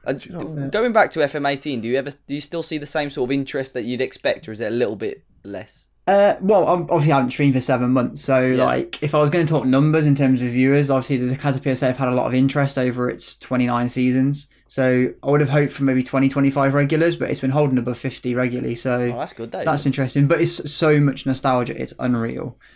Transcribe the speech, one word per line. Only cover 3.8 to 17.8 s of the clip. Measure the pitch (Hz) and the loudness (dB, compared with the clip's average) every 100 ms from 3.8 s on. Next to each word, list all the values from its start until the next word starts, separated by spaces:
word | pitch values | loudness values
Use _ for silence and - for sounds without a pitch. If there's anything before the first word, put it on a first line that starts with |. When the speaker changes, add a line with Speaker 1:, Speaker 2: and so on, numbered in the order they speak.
Speaker 1:
you'd | 113 123 | -6 -4
expect, | 131 - 135 - - | -4 -4 -4 -4 -8
or | |
is | 110 | -8
it | 110 | -4
a | |
little | 117 113 101 | -2 -2 -2
bit | 107 - _ _ | -8 -8 _ _
less? | 101 98 - - - _ - | -14 -12 -14 -20 -20 _ 2
Speaker 3:
Uh, | 202 202 - | 4 4 2
well, | 190 202 - | 4 4 4
ob-, | 175 151 | 0 2
obviously | 165 147 | 2 4
I | 139 | 4
haven't | 123 | 2
streamed | - 143 | 2 2
for | 131 | 2
seven | - 127 123 | 2 0 2
months, | 131 123 - | 2 0 -2
so, | - 131 | 0 2
Speaker 1:
Yeah. | 127 127 | 2 2
Speaker 3:
like, | 127 127 - - | 2 0 -4 -6
if | 143 | -2
I | 151 | 2
was | 147 | 2
gonna | 175 | 2
talk | 156 156 127 | 2 2 2
numbers | 135 151 160 151 | 4 4 4 4
in | |
terms | 139 135 127 | 4 4 2
of | 123 | 0
viewers, | 120 131 143 139 | 2 4 4 4
obviously | 135 117 131 | 0 0 -2
the | 123 131 | 0 -2
Casa | 147 135 | -2 0
P | 139 | -2
S | 127 | 0
A | 131 | 0
have | 131 | 0
had | 127 | 0
a | |
lot | 123 120 | 0 2
of | |
interest | 127 135 143 139 - | 2 2 2 0 0
over | 127 120 123 | -2 0 -4
its | - - - | -4 -8 -10
twenty-nine | - 127 123 120 123 | -4 -2 0 0 -2
seasons. | 131 127 131 135 147 - _ _ | 0 2 2 0 -2 -8 _ _
So | - 127 123 127 - | 0 2 2 0 -2
I | 139 | 0
would | 147 | 2
have | 139 | 2
hoped | 147 143 | 2 0
for | - | 0
maybe | 135 127 | 0 2
twenty, | 127 139 135 | 0 0 2
twenty-five | 139 139 139 135 | 2 2 2 2
regulars, | 139 143 156 170 170 | 2 2 2 2 0
but | 143 | -4
it's | 143 | -2
been | 135 | 0
holding | 143 147 | 2 2
above | 127 | 0